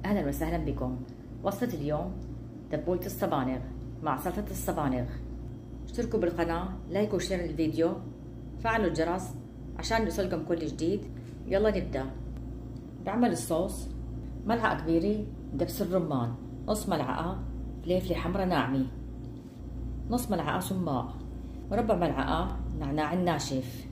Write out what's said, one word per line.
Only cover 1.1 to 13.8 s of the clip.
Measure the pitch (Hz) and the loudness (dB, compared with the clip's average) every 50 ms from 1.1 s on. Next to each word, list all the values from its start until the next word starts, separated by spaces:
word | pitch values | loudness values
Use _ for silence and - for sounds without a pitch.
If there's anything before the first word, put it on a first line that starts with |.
| - - - - - - - | -12 -14 -12 -12 -12 -2 -2
وصفة | - 202 - 247 214 185 | -2 0 0 0 0 0
اليوم: | 151 139 147 151 151 170 185 185 - - - - - - - - - - - | -2 0 0 0 0 0 -2 -4 -6 -6 -8 -8 -8 -8 -10 -10 -12 -6 -2
تبولة | - 143 - 170 185 180 - | -2 0 2 2 2 2 0
الصبانغ | 202 - - 202 185 160 139 127 127 131 127 123 - - - - - - - 156 | -4 -2 0 0 2 2 2 2 2 0 -2 -4 -6 -8 -8 -8 -8 -8 -4 0
مع | 156 135 | 0 0
سلطة | 131 - 185 170 208 202 - | 0 0 -2 -2 -2 -4 -4
الصبانغ. | 190 - - - 170 165 147 139 127 127 120 - - - - - - - - - - - - - - - - | -4 -4 -2 -2 0 2 2 2 2 2 0 -2 -4 -6 -6 -8 -8 -8 -8 -8 -10 -10 -12 -12 -10 -10 -10
اشتركوا | - - - - - - 208 | -6 -2 -2 0 2 2 2
بالقناة، | 180 170 170 170 170 165 165 170 180 190 185 - - - | 2 2 2 2 0 0 0 0 -2 -4 -6 -6 -6 -2
لايك | 170 196 214 214 - | 2 2 2 4 2
وشير | 175 - - 190 175 175 | 0 2 0 0 0 0
الفيديو، | 160 151 147 160 156 151 160 165 170 196 - - - - - - - - - - - - - - | -2 0 2 2 2 4 4 4 4 4 0 -4 -8 -10 -10 -12 -12 -10 -10 -10 -10 -8 -2 0
فعلوا | 226 220 226 208 | 2 4 4 4
الجرس | 165 156 151 160 170 175 190 185 - - - - - - - - - - - | 4 4 4 2 2 2 0 -2 -4 -8 -8 -10 -10 -12 -10 -10 -8 -8 -6
عشان | - - 220 226 220 | 0 2 2 4 4
يوصلكم | 175 - - 190 180 180 160 156 | 2 2 0 2 2 2 -2 2
كل | - 175 160 | 0 0 0
جديد. | 156 143 127 - 160 170 196 208 - - - - - - - - - | 0 -4 -2 0 2 2 2 0 -2 -6 -10 -10 -10 -10 -10 -8 -4
يلا | - 185 196 214 220 208 | 0 2 4 4 4 4
نبدأ. | 185 - - - 135 131 135 - - - - - - - - - - - - - - - - - - - | 2 0 0 -2 -2 -2 -2 -4 -6 -6 -6 -6 -6 -8 -8 -8 -8 -8 -10 -10 -10 -10 -12 -12 -6 -4
بعمل | 190 202 233 240 - | -2 4 4 6 4
الصوص: | 170 - - - 170 160 185 202 - - | 4 2 0 2 2 2 2 2 -2 -4